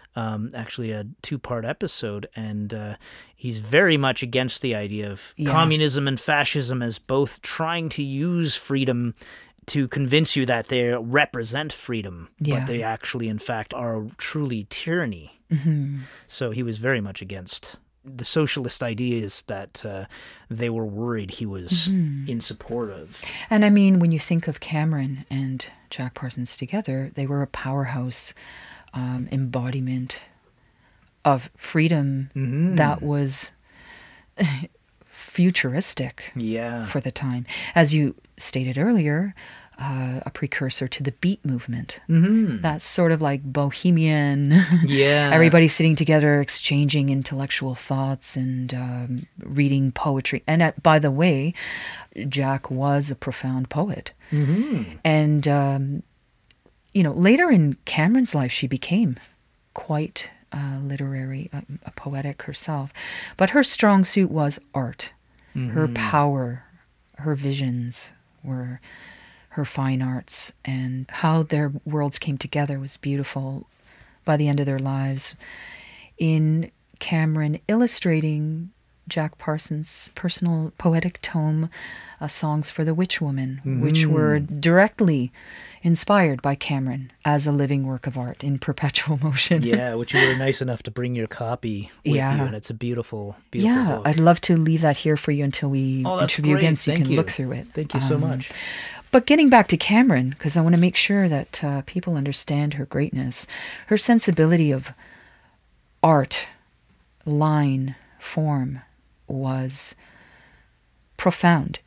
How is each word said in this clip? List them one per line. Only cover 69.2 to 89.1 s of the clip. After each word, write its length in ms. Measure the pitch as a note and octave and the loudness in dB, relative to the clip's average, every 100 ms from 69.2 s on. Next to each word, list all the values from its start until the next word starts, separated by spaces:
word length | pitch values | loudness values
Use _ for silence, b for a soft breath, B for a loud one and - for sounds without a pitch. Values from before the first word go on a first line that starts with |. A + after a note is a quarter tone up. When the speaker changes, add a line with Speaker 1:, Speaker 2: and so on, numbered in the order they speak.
| B B B - | B B B -8
Speaker 2:
her 100 | C3+ | -6
fine 360 | - C3+ C3 | -2 -2 -2
arts, 520 | C3 B2+ - - - - | -2 -6 -4 -4 -4 -8
and 420 | - C3 B2+ C3 C3 | -6 -4 -4 -6 -8
how 340 | - D#3+ D#3+ | -2 2 2
their 300 | D#3 D3+ D3 C#3+ | 2 0 -2 -4
worlds 340 | - D3+ C#3+ - | -6 -2 -2 -4
came 200 | - C3+ | -4 -6
together 420 | C#3 D3 C#3+ C#3 | -4 -4 -2 -4
was 160 | C3+ - | -8 -8
beautiful 720 | C#3 C#3 C3+ C#3 C3+ C#3 - _ b b b b | -4 -4 -4 -6 -8 -8 -14 _ b b b b
by 140 | - D3 | 0 2
the 100 | D3 | 4
end 140 | C#3+ | 2
of 40 | C#3 | 0
their 140 | C3+ | -2
lives. 560 | C3+ C3+ C3+ C3+ - - B B B B B B B - | -2 -2 -2 -2 -4 -8 B B B B B B B -2
In 540 | D#3+ D#3 D#3 D#3+ - _ _ - | 2 2 2 0 -2 _ _ -14
Cameron 600 | - E3 D#3 D#3 D3+ D#3 - | -2 0 2 0 0 -2 0
illustrating 1040 | A3 A#3+ - F3+ D#3 D#3 D3+ D3+ D#3+ F3 - _ _ - | 2 2 2 2 2 0 -2 -2 -6 -10 -16 _ _ -8
Jack 280 | E3+ D3+ - | -4 -4 -6
Parsons' 720 | - D3+ - D3+ D#3+ - - - | -4 -4 -4 -4 -6 -8 -8 -6
personal 560 | F3 - F3 E3 D#3+ - | -4 0 0 0 -2 -2
poetic 420 | F3 E3 F3+ - | 0 2 0 -4
tome, 480 | - E3 D3+ D#3 E3 B B B B - | -4 -2 0 0 -2 B B B B -10
uh, 60 | D3+ | -6
Songs 420 | - D#3 D3+ D3 | -2 0 -2 -2
for 140 | - D#3+ | -2 0
the 80 | |
Witch 260 | D#3+ F#3 - | 0 0 -2
Woman, 400 | D3+ C3+ C3 C3+ C3+ C3 | -2 -2 -4 -6 -4 0
which 220 | D3+ D#3+ | 2 4
Speaker 1:
Mm-hmm. 100 | D#3 | 4
Speaker 2:
were 260 | D#3 D3+ D3+ | 4 4 2
directly 960 | D3 D3+ E3 F3+ G#3+ - F#3+ C#3+ B2 B B B B B | 0 0 4 6 6 4 2 2 0 B B B B B
inspired 580 | E3+ E3 - G3+ E3 B2+ | 2 2 4 4 4 2
by 140 | C#3 C#3 | -2 -2
Cameron 560 | - C#3 C3 C3+ C3 _ D3+ | -2 -2 -2 -4 -8 _ 0
as 200 | D3 D3 | 2 2
a 60 | |
living 340 | C#3+ C#3 C#3 C3 | 2 2 0 -2
work 220 | C3 C#3 | -4 -6
of 100 | B2+ | -6
art 280 | B2 - C#3+ | -6 -6 -4
in 120 | C3+ | -4
perpetual 600 | - F3 C#3 - - | -4 -2 -2 0 -2